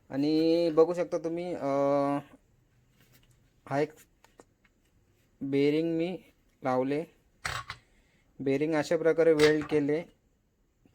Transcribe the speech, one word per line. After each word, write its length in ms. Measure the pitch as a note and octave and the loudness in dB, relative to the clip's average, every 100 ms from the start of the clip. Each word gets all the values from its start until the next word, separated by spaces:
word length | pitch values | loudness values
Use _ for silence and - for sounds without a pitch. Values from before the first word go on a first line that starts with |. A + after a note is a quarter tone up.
| - | -10
आणि 600 | - D3 D#3 E3 E3 E3+ | -4 0 2 2 2 2
बघू 240 | D#3 D#3+ F3 | 4 4 2
शकता 240 | E3 E3+ | -4 -4
तुम्ही, 360 | D#3+ E3+ F3+ E3 | -6 -6 -8 -6
अ, 120 | C#3 C#3 C#3 C#3+ C#3 C#3+ C#3+ - _ _ _ _ _ _ _ _ _ _ _ _ - | -4 0 0 0 0 -4 -6 -18 _ _ _ _ _ _ _ _ _ _ _ _ -6
हा 140 | C#3 | -2
एक 100 | D3+ - - _ _ _ - _ _ _ _ _ _ _ _ - | -2 -6 -20 _ _ _ -20 _ _ _ _ _ _ _ _ -14
बेरिंग 580 | C#3 C#3 C#3+ D3+ E3 E3 | -4 0 2 2 0 -2
मी 200 | E3+ F3+ - _ _ _ C3+ | -4 -8 -14 _ _ _ -4
लावले, 400 | B2+ C3+ C#3+ E3+ _ _ _ - - - - _ _ _ _ _ - | -2 -2 -4 -6 _ _ _ -10 -10 -12 -18 _ _ _ _ _ -8
बेरिंग 340 | C3+ C3+ D#3 D#3+ | -2 -2 0 -2
अशा 220 | D3 E3 | 0 0
प्रकारे 360 | D#3+ D#3+ E3 | 2 4 4
वेल्ड 320 | D#3 D3+ D#3 D3 | 6 4 4 -2
केले. 560 | D3+ C#3+ D3+ F3 _ _ _ _ _ _ _ _ | -2 -2 -4 -6 _ _ _ _ _ _ _ _